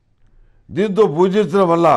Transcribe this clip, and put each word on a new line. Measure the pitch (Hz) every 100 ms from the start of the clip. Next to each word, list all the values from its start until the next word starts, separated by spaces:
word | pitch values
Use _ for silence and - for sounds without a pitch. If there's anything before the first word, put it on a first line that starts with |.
| _ _ _ _ _ _ _ 127
దీంతో | 214 196 202 151
పూజించడం | 185 196 185 196 180
వల్ల | 165 165